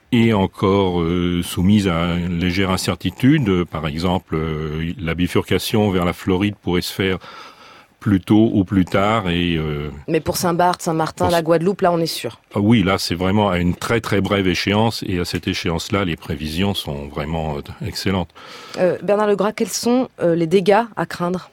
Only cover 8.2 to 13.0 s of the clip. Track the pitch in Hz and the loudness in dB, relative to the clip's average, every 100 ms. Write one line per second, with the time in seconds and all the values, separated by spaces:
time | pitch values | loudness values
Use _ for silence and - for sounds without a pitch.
8.2 | - 107 113 110 92 95 87 101 101 113 | 4 4 6 4 2 2 2 2 2 2
9.2 | 92 87 87 82 78 73 73 73 - 160 | 0 0 0 0 -2 -4 -6 -10 -4 -2
10.2 | 156 170 180 170 175 175 - 165 156 - | -2 -2 0 2 2 0 -2 -2 -2 -2
11.2 | 180 170 160 165 170 196 180 170 165 - | 0 2 2 2 2 0 2 2 -2 -4
12.2 | 120 - _ 110 104 117 90 95 | -8 -12 _ 0 4 4 4 0